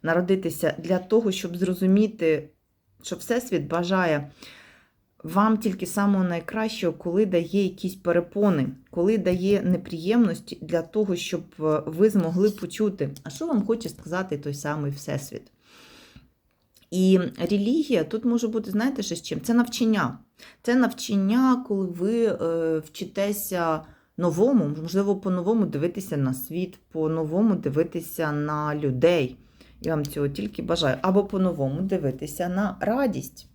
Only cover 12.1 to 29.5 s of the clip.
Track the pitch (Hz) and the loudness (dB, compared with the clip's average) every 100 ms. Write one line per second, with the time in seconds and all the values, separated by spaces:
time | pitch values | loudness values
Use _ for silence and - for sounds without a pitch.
12.1 | 202 165 175 208 208 175 - 214 196 - | 4 2 2 2 0 -10 -2 -2 -2 -6
13.1 | 139 - - 330 262 190 233 160 - - | -6 -14 -8 -2 0 0 -2 -4 -14 -8
14.1 | 180 - 147 147 143 147 151 143 139 - | -6 -4 -6 -6 -6 -6 -4 -4 -6 -6
15.1 | 139 - - - _ _ - - - - | -8 -8 -14 -16 _ _ -20 -20 -20 -20
16.1 | - _ _ _ _ _ _ _ 180 185 | -20 _ _ _ _ _ _ _ 2 6
17.1 | 190 175 - 170 202 202 302 285 214 156 | 6 4 -4 -2 0 2 0 2 0 0
18.1 | 220 240 233 226 220 208 202 247 269 196 | -2 0 0 0 -2 -2 -2 -2 -2 -6
19.1 | 170 - 156 - 233 240 - 226 214 139 | -6 -6 -8 0 2 2 2 2 2 0
20.1 | 127 _ _ - _ - 247 254 254 - | -4 _ _ -20 _ 0 2 2 0 -2
21.1 | 202 190 233 262 247 254 202 185 175 190 | 0 2 4 4 2 0 -4 -2 -2 -2
22.1 | 233 226 - 165 165 165 160 156 - 180 | 2 2 0 -2 0 0 -2 -4 -12 -10
23.1 | - 202 202 - 180 170 156 156 - _ | -4 -2 -2 -4 -2 0 -2 -4 -20 _
24.1 | - 175 160 233 262 151 151 165 185 202 | -2 0 4 4 4 2 -2 -2 0 0
25.1 | 196 196 180 175 226 196 143 165 185 185 | 0 0 -2 0 2 2 0 -2 -4 -6
26.1 | 147 131 131 - 160 180 - _ 160 156 | -2 0 -2 -6 -6 -6 -8 _ -4 -2
27.1 | 160 156 170 226 180 151 143 165 175 165 | 0 -2 2 2 2 0 0 0 -2 -8
28.1 | - 156 147 147 151 151 147 147 127 160 | -4 -2 -2 -2 -2 -2 -2 -2 4 4
29.1 | 175 127 - _ | 4 0 -4 _